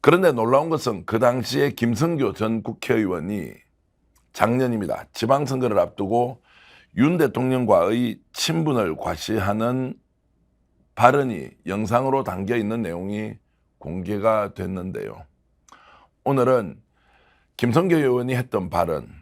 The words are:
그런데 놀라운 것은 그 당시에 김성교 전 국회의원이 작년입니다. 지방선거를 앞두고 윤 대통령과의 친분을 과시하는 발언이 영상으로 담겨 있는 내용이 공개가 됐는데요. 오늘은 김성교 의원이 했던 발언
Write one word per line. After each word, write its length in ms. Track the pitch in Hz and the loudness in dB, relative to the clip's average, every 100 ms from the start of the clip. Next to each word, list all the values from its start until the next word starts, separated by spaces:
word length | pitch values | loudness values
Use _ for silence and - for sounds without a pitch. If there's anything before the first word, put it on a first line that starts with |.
그런데 320 | - 170 185 | 6 6 4
놀라운 360 | 127 113 135 165 | 2 4 4 2
것은 360 | 160 - 101 87 | -2 -2 -6 -4
그 100 | 110 | 2
당시에 540 | 120 127 104 127 143 | 2 2 -2 0 0
김성교 640 | 110 117 110 160 165 120 | 0 -2 2 0 0 -2
전 280 | - 110 113 | -2 -2 -2
국회의원이 920 | 104 107 - 113 104 90 82 104 69 50 _ _ _ _ _ _ _ | -6 -10 -2 0 0 -2 -6 -8 -10 -14 _ _ _ _ _ _ _
작년입니다. 760 | - 104 123 127 113 90 58 - | 0 0 2 0 -2 -4 -6 -10
지방선거를 680 | - 113 135 139 131 120 101 | -6 0 2 2 -2 0 2
앞두고 640 | 87 - 101 117 123 131 _ _ - - _ - | 0 -2 -2 0 -2 -6 _ _ -20 -20 _ 0
윤 200 | 139 175 | 2 4
대통령과의 1000 | 143 113 127 131 120 95 87 117 123 - _ | 0 0 0 0 4 4 4 2 -2 -4 _
친분을 640 | - - 165 156 127 95 78 | -6 -2 0 0 0 0 -2
과시하는 1000 | - 85 - 110 98 104 117 127 131 - _ _ _ _ _ _ _ _ _ | -6 -6 -2 -2 0 0 0 -2 -4 -10 _ _ _ _ _ _ _ _ _
발언이 560 | - 120 139 135 98 65 _ - | 4 4 4 0 -4 -10 _ -6
영상으로 580 | 98 107 120 135 135 | -4 0 0 0 -2
담겨 320 | 131 92 98 120 | -2 -6 -2 -2
있는 280 | 104 113 | -2 -4
내용이 500 | 98 85 95 104 107 110 _ _ _ _ | -4 -6 -6 -8 -8 -12 _ _ _ _
공개가 760 | - 87 90 104 107 110 101 | -10 -10 -6 -2 0 0 -2
됐는데요. 720 | - 92 92 92 - 50 55 - _ _ _ _ - - - _ _ | -6 -6 -6 -8 -8 -10 -12 -20 _ _ _ _ -20 -20 -20 _ _
오늘은 560 | - 135 123 127 95 - _ _ _ _ _ _ _ - | -2 2 4 4 2 -10 _ _ _ _ _ _ _ -4
김성교 400 | 120 120 185 165 | 2 2 4 4
의원이 380 | 139 123 123 123 | 4 2 0 -2
했던 340 | 123 107 90 | -2 -4 -2
발언 400 | 85 82 78 58 65 | -2 0 -2 -6 -20